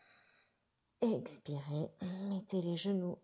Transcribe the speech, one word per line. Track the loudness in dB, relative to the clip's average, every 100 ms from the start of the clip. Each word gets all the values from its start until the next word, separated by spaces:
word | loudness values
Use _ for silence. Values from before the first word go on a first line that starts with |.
| -20 -20 -20 _ _ _ _ _ _ _
Expirez, | 4 4 0 -6 -4 -4 -2 -2 -2 -4 -6 -4 -2
mettez | -2 0 0
les | 2 0
genoux | 2 2 0 -4